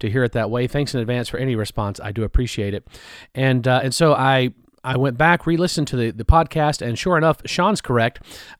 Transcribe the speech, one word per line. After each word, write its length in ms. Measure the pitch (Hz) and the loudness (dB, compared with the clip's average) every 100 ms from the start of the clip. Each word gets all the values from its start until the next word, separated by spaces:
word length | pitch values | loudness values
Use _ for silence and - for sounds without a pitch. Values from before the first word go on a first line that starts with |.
to 100 | 110 | -2
hear 120 | 131 | 0
it 100 | 120 | 0
that 180 | 120 104 | 0 -2
way. 160 | 120 123 | -2 -2
Thanks 280 | 143 139 | -2 -2
in 60 | 127 | -2
advance 280 | 113 123 117 | -2 -2 -4
for 100 | - | -4
any 180 | 131 110 | -2 -2
response. 420 | 104 - 101 98 | -2 -4 -4 -6
I 120 | 104 | -8
do 120 | 104 | -4
appreciate 500 | 104 - 120 - 101 | 0 0 0 -2 -4
it." 120 | 101 - - - - - | -4 -10 -20 -20 -20 -12
And, 320 | - 135 127 127 | 0 2 2 2
uh, 140 | 127 | 2
and 120 | 131 | 0
so 180 | - 160 | 2 4
I, 380 | 139 135 131 123 - _ _ | 4 4 4 2 -4 _ _
I 140 | 131 127 | -4 0
went 200 | 139 120 | 0 2
back, 300 | 160 175 165 | 4 4 2
re-listened 400 | 165 180 - 143 | 0 0 0 -2
to 80 | 123 | 0
the, 140 | 113 | -2
the 140 | 110 | -4
podcast, 580 | 110 165 165 160 151 - | 0 2 2 0 -2 -2
and 160 | 120 113 | -6 -4
sure 180 | 185 165 | 0 2
enough, 240 | 160 - - | 2 -2 -4
Sean's 340 | - 190 208 | -2 0 -2
correct. 420 | - 120 117 - - - - | 0 0 0 -4 -20 -20 -20